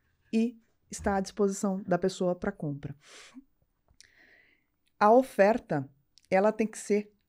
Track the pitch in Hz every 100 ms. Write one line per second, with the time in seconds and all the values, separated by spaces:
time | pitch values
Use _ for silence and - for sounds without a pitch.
0 | _ _ _ 220 233 - _ _ _ -
1 | 214 196 196 - 202 196 202 190 208 175
2 | 185 - 180 180 202 196 156 143 147 -
3 | - - - 269 - _ _ _ _ _
4 | _ _ _ _ _ _ _ _ _ -
5 | 208 240 262 - 196 233 - 151 135 _
6 | _ _ _ 185 214 214 220 - - 208
7 | 208 _